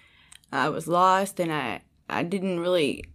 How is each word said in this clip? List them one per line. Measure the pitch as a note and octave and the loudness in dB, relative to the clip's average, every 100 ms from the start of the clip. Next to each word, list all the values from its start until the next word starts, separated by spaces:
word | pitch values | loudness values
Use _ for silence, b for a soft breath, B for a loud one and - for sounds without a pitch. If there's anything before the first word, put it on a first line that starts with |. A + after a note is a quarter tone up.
| B B B B B | B B B B B
I | C3+ C#3 | -2 0
was | C#3+ E3 | -2 0
lost | F3 F#3 F#3+ G3 - | 4 6 4 0 -2
and | E3+ | -4
I, | D#3 B2+ F#2 _ _ - | -2 -4 -6 _ _ -8
I | F#2+ | -4
didn't | E3+ G3 F#3+ F3 | -4 -2 -2 -2
really, | E3+ F3+ C#3 - - | 0 2 2 -2 -10